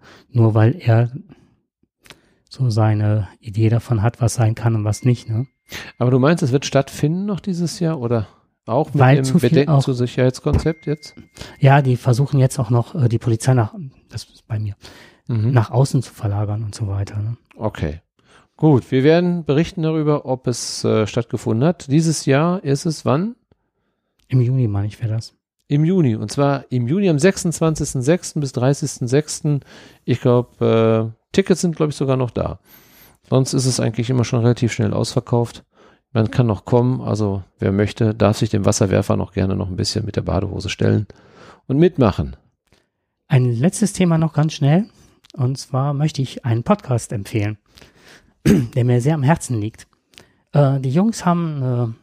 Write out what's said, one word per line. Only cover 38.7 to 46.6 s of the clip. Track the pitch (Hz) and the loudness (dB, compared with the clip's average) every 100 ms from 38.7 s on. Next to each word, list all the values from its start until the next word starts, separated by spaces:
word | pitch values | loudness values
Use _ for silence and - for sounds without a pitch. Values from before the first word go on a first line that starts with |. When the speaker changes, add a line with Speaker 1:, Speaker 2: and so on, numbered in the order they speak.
| 107 98 101 98 104 | 2 2 2 0 -2
Speaker 2:
noch | 92 | -4
gerne | - 95 95 | -4 -2 -2
noch | 92 | -6
ein | 90 | -4
bisschen | 104 104 | -4 -4
mit | 101 101 | -4 -6
der | |
Badehose | 90 87 95 92 92 | -2 -2 -4 -6 -8
stellen | - 107 107 101 - _ - - - - | -2 0 0 -2 -10 _ -20 -20 -16 -4
und | 135 | 2
mitmachen. | 175 165 117 - 71 - _ _ _ _ _ _ _ _ - | 2 4 0 2 -4 -8 _ _ _ _ _ _ _ _ 0
Speaker 1:
Ein | 131 127 | 0 2
letztes | 117 151 - 196 | 0 0 0 -2
Thema | - 180 165 | 0 2 2
noch | 160 | 0
ganz | - 156 | 0 -2
schnell. | - 139 165 226 _ _ _ _ | 0 2 2 0 _ _ _ _
Und | - 123 135 | -4 -4 -4
zwar | - 131 139 | -6 -4 -2
möchte | 143 151 - | -2 -2 -2
ich | 131 - | -6 -6
einen | - 113 | -4 -2